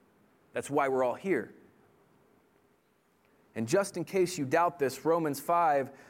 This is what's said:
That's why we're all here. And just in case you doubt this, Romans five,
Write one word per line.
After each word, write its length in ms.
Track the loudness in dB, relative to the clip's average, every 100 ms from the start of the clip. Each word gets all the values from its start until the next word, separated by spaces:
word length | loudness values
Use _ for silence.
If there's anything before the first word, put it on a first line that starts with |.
| _ _ _ _ _ -10
That's 120 | -4
why 180 | 0 2
we're 160 | 2
all 100 | 0
here. 380 | 0 0 -2 -2 -12 -20 _ _ _ _ _ _ _ _ _ _ _ _ _ _ _ _ _ _
And 140 | -8 0
just 280 | 0 0 -4
in 80 |
case 320 | -4 0 0 -2
you 80 |
doubt 360 | 0 2 2 2
this, 240 | -2 -2
Romans 340 | 0 0 0 -4
five, 540 | 0 2 4 2 0 -8